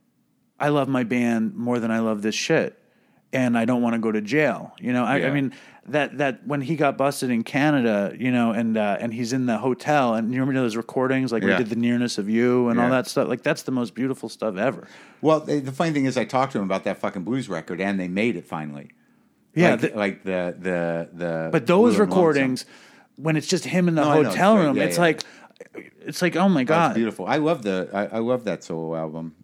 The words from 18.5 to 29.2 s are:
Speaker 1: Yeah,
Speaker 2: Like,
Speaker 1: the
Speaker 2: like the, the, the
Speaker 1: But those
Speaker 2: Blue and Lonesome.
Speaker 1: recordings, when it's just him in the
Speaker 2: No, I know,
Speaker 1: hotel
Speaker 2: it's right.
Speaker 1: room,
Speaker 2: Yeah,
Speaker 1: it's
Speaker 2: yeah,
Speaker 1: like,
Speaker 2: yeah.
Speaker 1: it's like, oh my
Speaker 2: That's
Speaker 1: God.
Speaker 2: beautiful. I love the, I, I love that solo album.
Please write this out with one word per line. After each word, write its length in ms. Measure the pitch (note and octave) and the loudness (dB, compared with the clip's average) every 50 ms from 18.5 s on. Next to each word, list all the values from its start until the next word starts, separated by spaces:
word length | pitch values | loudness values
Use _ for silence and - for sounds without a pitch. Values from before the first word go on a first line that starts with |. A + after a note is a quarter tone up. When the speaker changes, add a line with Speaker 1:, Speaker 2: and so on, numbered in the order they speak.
| F2 D#2+ D#2 D2+ C#2+ C#2+ C#2+ - _ _ _ _ _ _ _ _ _ _ _ _ - | -8 -8 -8 -8 -10 -14 -16 -18 _ _ _ _ _ _ _ _ _ _ _ _ 0
Speaker 1:
Yeah, 180 | D#3 F3+ E3 C3 | 2 4 4 4
Speaker 2:
Like, 80 | A2+ | 2
Speaker 1:
the 180 | C#3 - - G#2+ | 0 -2 0 0
Speaker 2:
like 240 | G2+ G2 F#2+ - - | -2 -2 -2 -4 -6
the, 320 | G2 F#2 F2+ F2 F2 E2+ F#2 | -4 -2 -2 -2 -2 -4 -6
the, 500 | F2+ F#2 F2+ F2 E2+ E2+ E2 E2+ E2+ - F2 | -4 -2 -2 0 0 -2 -2 -4 -6 -8 -8
the 360 | E2+ F2 E2+ E2 D#2+ D#2+ D#2+ D#2+ | -8 -6 -4 -4 -4 -4 -2 -2
Speaker 1:
But 140 | C#3 B2 | -2 0
those 280 | F3+ F3 G3 A#3 A#3+ G#3 | 2 4 4 6 4 4
Speaker 2:
Blue 80 | G3 G#3 | 4 2
and 60 | F#3 | 2
Lonesome. 60 | F3+ | 4
Speaker 1:
recordings, 500 | F#3 F3 D#3+ D3 C#3 C3+ C3 B2+ A#2+ - - - - - - - - _ _ _ | 4 4 4 4 4 2 0 0 -4 -6 -12 -18 -20 -20 -20 -20 -20 _ _ _
when 200 | - C3+ D#3+ D#3 | -6 -2 0 0
it's 100 | D3+ D3+ | 0 0
just 180 | - F#3+ E3 - | 0 -2 -2 -2
him 200 | C3 D3+ F#3 F3+ F3 | 0 0 2 2 2
in 60 | E3 | 4
the 80 | D#3 C#3+ | 4 4
Speaker 2:
No, 80 | D3+ | 4
I 120 | D3 D#3 D3 | 6 4 4
know, 60 | A2 | 4
Speaker 1:
hotel 220 | F#2+ - F3+ G3+ A3+ | 2 2 4 6 6
Speaker 2:
it's 40 | G#3 | 6
right. 60 | E3 | 6
Speaker 1:
room, 100 | D3 - - | 4 2 2
Speaker 2:
Yeah, 40 | - | 0
Speaker 1:
it's 120 | - F2+ | 0 2
Speaker 2:
yeah, 40 | E3+ F3 | 2 4
Speaker 1:
like, 200 | E3 D#3 - - - - - - - _ - - - - | 4 2 0 -4 -14 -14 -20 -20 -20 _ -20 -20 -20 -18
Speaker 2:
yeah. 60 | - - - - - - | -20 -20 -20 -20 -18 -14
Speaker 1:
it's 160 | - D3+ - F3+ | -12 -6 -2 -2
like, 120 | E3+ - | 0 2
oh 140 | D#3+ F#3+ G3 | 4 4 4
my 160 | F3+ C#3 B2+ | 4 4 4
Speaker 2:
That's 240 | A#2 D#3 E3+ E3 C#3 | 4 4 4 4 2
Speaker 1:
God. 60 | G#2 | 2
Speaker 2:
beautiful. 320 | A2+ A2+ A2 G2+ - F#2 | 2 0 0 -2 -4 -2
I 100 | G2+ C3 | 0 0
love 260 | D#3 D3+ D#3 E3+ C#3+ G#2+ | 2 2 2 0 0 0
the, 260 | G2+ F#2+ F#2 F2 - G2 | -2 -2 -2 -2 -2 -2
I, 240 | G2 G2+ - - | -4 -4 -2 -2
I 20 | A2 | -4
love 240 | A2+ A#2+ B2+ B2 A2+ | -2 -2 -2 -2 -2
that 200 | G2+ E2+ D#2+ - | -4 -6 -6 -6
solo 320 | - E2+ D#2+ D#2+ D#2+ E2 | -8 -8 -8 -6 -6 -6
album. 380 | D#2+ D#2+ D#2+ D#2 E2 | -4 -6 -6 -8 -10